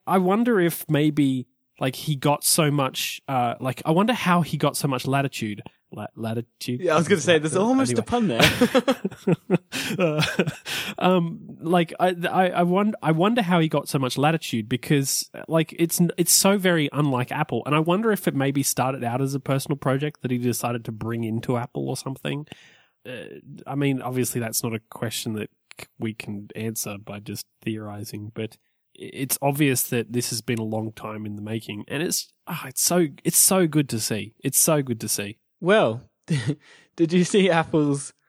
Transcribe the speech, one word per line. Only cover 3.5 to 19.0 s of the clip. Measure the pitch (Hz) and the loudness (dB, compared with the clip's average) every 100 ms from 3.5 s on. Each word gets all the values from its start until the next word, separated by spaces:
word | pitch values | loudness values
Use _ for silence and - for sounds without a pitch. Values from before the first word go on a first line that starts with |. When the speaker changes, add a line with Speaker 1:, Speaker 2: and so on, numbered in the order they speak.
| 117 | -2
Speaker 1:
like, | 131 - 156 | -6 -4 2
I | |
wonder | 165 226 | 4 4
how | 226 180 175 | 2 2 2
he | 147 143 | 2 0
got | 147 - | 0 0
so | 143 | -2
much | 127 131 | -2 0
latitude. | 139 139 - 107 104 - - _ | 0 0 -4 -6 -6 -14 -20 _
La-, | - 104 - | -12 -12 -8
latitude? | 226 120 - _ - 123 | -6 -6 -8 _ -6 -2
Speaker 2:
Yeah, | 185 190 | 2 2
I | |
was | 156 | 2
gonna | 190 | 2
say, | 151 160 | 4 4
there's | 156 | 4
Speaker 1:
Anyway. | 175 226 | 2 2
Speaker 2:
almost | 262 254 226 | 2 2 0
a | |
pun | - 240 196 | 0 0 2
there. | 117 | 4
Speaker 1:
<laughs> | 151 - 240 254 - - 190 - 196 160 - 185 - - - 190 | 4 4 4 4 2 -2 -6 -4 0 0 2 -2 0 -8 -4 0
Uh, | 165 151 - - 165 - - - 202 - | 0 2 0 0 -2 -4 -8 -8 -8 -2
um, | 180 185 165 - - - | 2 2 0 -6 -14 -8
like, | 165 175 170 - | 0 2 2 0
I, | 185 175 180 | 0 0 0
I, | 185 180 | 2 2
I | 175 | 2
won-, | 175 185 214 - | 2 2 2 0
I | 156 | 0
wonder | 160 202 240 | 2 2 2
how | 175 180 | 2 2
he | 156 | 2
got | 147 - | 0 -2
so | 139 | -2
much | 127 131 | -2 2
latitude | 147 160 - 117 110 | 2 2 -2 -4 -2
because, | 127 - 143 135 - - - - | -4 2 2 2 -4 -6 -12 -2
like, | 160 156 - | 0 0 0
it's | 165 - | 0 2
n-, | 170 - | 2 2
it's | 165 | 4
so | - 196 202 | 4 4 4
very | 180 165 143 | 2 2 2
unlike | 135 147 127 127 | 0 2 0 0
Apple. | 147 156 117 | -2 -2 -2
And | 131 | 0
I | 151 | 2
wonder | 160 190 226 | 2 2 2
if | 202 170 | 0 0
it | |
maybe | 139 135 139 | 0 0 0
started | 135 - 127 135 | 0 0 -2 -2